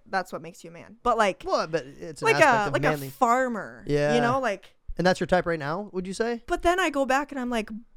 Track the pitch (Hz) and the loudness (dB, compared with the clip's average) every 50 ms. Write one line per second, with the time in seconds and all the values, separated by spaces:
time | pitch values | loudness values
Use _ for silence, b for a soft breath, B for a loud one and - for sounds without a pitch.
0 | - - 196 190 180 - - 170 - 160 185 - - 170 165 170 - 92 214 - | -10 -6 -4 -4 -4 -6 -8 -12 -12 -14 -18 -18 -20 -20 -20 -20 -20 -20 -14 -2
1 | - 247 233 226 214 196 180 - - 359 370 262 190 160 160 160 127 135 143 - | 0 2 4 4 4 2 0 -2 -2 -2 -2 0 0 0 -2 -4 -4 -6 -12 -14
2 | - - 151 - - 453 453 - 320 285 247 220 208 202 139 - 139 - 156 147 | -14 -14 -8 0 2 4 4 6 6 6 6 4 2 0 0 0 0 0 0 -2
3 | 139 135 135 - 254 233 233 254 262 254 233 202 165 117 120 120 - - 147 147 | -4 -8 -2 0 2 2 4 2 0 0 -4 -6 -8 -10 -14 -10 -4 -2 0 2
4 | 147 147 147 - 240 233 254 269 262 226 202 190 - - _ _ _ - - - | 2 2 2 4 2 2 0 0 -2 -2 -4 -6 -10 -16 _ _ _ -8 -4 0
5 | 170 185 180 - 185 - 190 180 165 175 165 160 143 143 156 185 214 202 - 185 | 2 2 2 2 2 2 2 2 2 0 -2 -4 -4 -4 -4 -6 -6 -8 -8 -8
6 | 185 190 185 - 226 233 240 233 - - 349 349 - 339 349 370 370 320 285 285 | -8 -6 -4 -4 -4 -4 -4 -6 -4 -4 -4 0 2 2 2 2 2 0 0 0
7 | 269 240 262 269 294 277 285 277 247 247 247 226 214 - 220 208 - - _ | 0 2 2 0 0 -2 -6 -6 -6 -4 -2 -2 -4 -4 -8 -12 -14 -16 _